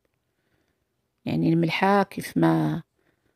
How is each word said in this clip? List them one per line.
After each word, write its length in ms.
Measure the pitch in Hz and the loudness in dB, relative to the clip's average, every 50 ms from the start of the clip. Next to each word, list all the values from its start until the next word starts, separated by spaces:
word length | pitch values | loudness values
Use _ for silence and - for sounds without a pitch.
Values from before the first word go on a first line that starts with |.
| _ _ _ _ _ _ _ _ _ _ _ _ _ _ _ _ _ _ _ _ _ _ _ _ - | _ _ _ _ _ _ _ _ _ _ _ _ _ _ _ _ _ _ _ _ _ _ _ _ -8
يعني، 240 | - 156 160 165 160 | -4 -2 0 0 2
الملحه 540 | 165 165 170 165 - - 190 196 202 202 190 | 2 2 0 0 0 0 2 2 2 2 0
كيف 340 | - - - - - - | -2 -6 -12 -12 -6 -2
ما 440 | 165 165 160 160 160 156 151 151 165 - _ _ _ _ _ _ _ _ _ _ | 0 2 2 2 2 0 -2 -4 -6 -8 _ _ _ _ _ _ _ _ _ _